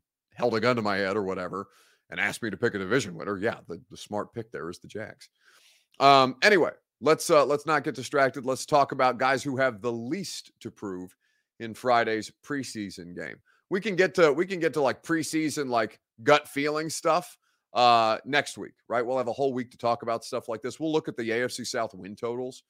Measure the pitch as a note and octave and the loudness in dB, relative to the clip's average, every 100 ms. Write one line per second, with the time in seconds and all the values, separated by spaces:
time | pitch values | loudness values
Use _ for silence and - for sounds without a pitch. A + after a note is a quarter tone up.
0 | _ _ _ - A#2+ A2 A#2+ A#2 G#2+ G2 | _ _ _ -4 -2 0 0 0 0 0
1 | G2 G#2 F#2+ F#2+ F2+ F#2 G2+ _ _ _ | 0 -2 -2 -4 -6 -8 -12 _ _ _
2 | _ E2+ G2+ - A2+ F#2+ A#2+ G2+ F#2 C3 | _ -4 -4 -4 -8 -2 -2 -2 -2 -2
3 | G#2+ E2 D#2 G2+ G#2+ - - E2+ - - | -2 -8 -8 -4 -4 -6 -10 -16 -16 -20
4 | - G#2 - A#2 A2+ C#2+ E2 F2+ - G#2 | -10 -8 -8 -10 -12 -10 -12 -12 -14 -14
5 | G#2 - - _ _ _ _ _ _ - | -14 -16 -20 _ _ _ _ _ _ 2
6 | C#3 C#3 C3 C3+ G3+ G3 B2 - _ _ | 6 8 6 4 4 6 4 -2 _ _
7 | C3+ D#3+ - D#3 C3 C#3+ D#3+ D3+ D3+ C3+ | 2 2 4 4 4 2 0 0 0 -6
8 | A#2+ C#3+ C3+ C#3+ B2 B2+ - D3 C3+ C3+ | -2 2 2 2 -4 -4 2 4 4 4
9 | B2+ A#2 C3 C3+ C#3 B2+ C3 G#2+ A#2+ A#2 | 2 2 2 0 -2 0 0 0 -4 -4
10 | A#2 F#3 - - - _ A2 - G#2 F#2 | -4 -6 -8 -12 -16 _ -16 -12 -10 -8
11 | F#2 _ _ _ _ - A2+ G#2 B2+ A#2+ | -12 _ _ _ _ -14 -12 -4 2 4
12 | A2+ A2 G#2 - - C#3+ B2 A2 G2+ F#2 | 4 -2 -4 -12 -8 -8 -6 -8 -10 -10
13 | F2 F2+ D#2 G#1 _ _ - G3 G#3+ F3 | -14 -12 -12 -14 _ _ -6 -4 -2 2
14 | F#3 F#3 D#3+ C#3 F#3 F#3 D#3+ D3+ C3+ A2+ | 2 6 6 4 0 -2 -2 0 0 0
15 | - E3 C#3+ D#3+ D#3 D3+ C3 A#2+ G#2+ - | -2 -2 -2 -2 -2 -4 -2 0 0 -4
16 | _ - A2+ D3 - C#3 D3 D3+ D#3+ - | _ -2 4 4 4 -4 -4 -2 -4 -4
17 | E3 D#3+ E3 - _ _ _ A2 B2 A#2 | 0 0 -2 -12 _ _ _ 4 6 6
18 | A2 A2 - C#3+ - - F#2+ - - A#2 | 4 0 0 -2 -2 -6 -14 -14 -4 -4
19 | A#2+ C3 B2 C3 C#3 B2+ A#2+ - A#2+ A#2 | -2 -2 -4 -2 -2 -2 -6 -4 -2 -2
20 | A#2 A#2 - A#2+ - A2 - - D#3+ D#3 | -2 -6 -6 -8 -8 -8 -8 -6 -2 -2
21 | D#3 C3 A2+ A2+ B2 - A#2 B2 A2+ F#2 | -2 -6 -4 -2 -2 -4 -8 -6 -6 -8
22 | F#2 G#2 A#2 A#2+ B2+ B2+ _ | -14 -10 -8 -6 -8 -12 _